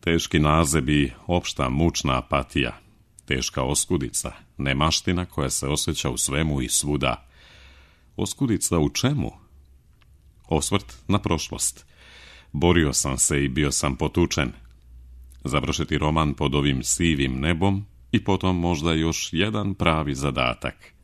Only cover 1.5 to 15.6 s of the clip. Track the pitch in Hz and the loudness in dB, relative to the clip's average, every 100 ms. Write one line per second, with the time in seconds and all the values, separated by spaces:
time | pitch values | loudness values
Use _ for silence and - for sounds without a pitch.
1.5 | - 65 67 82 - 71 65 - 69 67 | -4 -2 2 2 2 -2 -2 -2 -4 -2
2.5 | - 62 - _ _ _ - - 67 65 | -2 -4 -6 _ _ _ -20 -4 -4 -2
3.5 | - 65 76 - 87 65 - - - - | -4 -2 -2 -2 -2 -4 -6 -8 -12 -20
4.5 | - 69 67 78 - - 87 90 - 67 | -6 -2 0 0 0 0 -2 -4 -4 -4
5.5 | - 69 73 - 76 69 64 - 69 80 | -2 -2 -2 -2 -4 -4 -4 -2 -2 0
6.5 | 71 62 - 73 71 67 58 - - - | -2 -2 -2 0 0 0 -2 -8 -20 -20
7.5 | - - - - _ _ - 90 - 127 | -20 -20 -20 -20 _ _ -8 -6 -4 -2
8.5 | 95 - 87 73 - 127 143 62 - - | 0 0 2 0 0 -2 0 -4 -8 -20
9.5 | - - - _ _ _ - - _ - | -20 -20 -20 _ _ _ -20 -20 _ -2
10.5 | 80 - 98 - - - 98 104 82 - | 0 0 -2 -4 -20 -2 -2 0 -2 -2
11.5 | - - - - - - - - - - | -6 -6 -6 -20 -20 -20 -20 -20 -20 -10
12.5 | 73 87 87 76 64 69 65 - 73 69 | 2 6 6 4 2 -2 0 0 2 0
13.5 | 64 73 67 73 65 76 - 85 - 65 | 0 0 0 -2 -2 -2 2 2 2 -2
14.5 | - - - - - - - - - - | -4 -20 -20 -20 -20 -20 -20 -20 -12 -2
15.5 | 69 | -2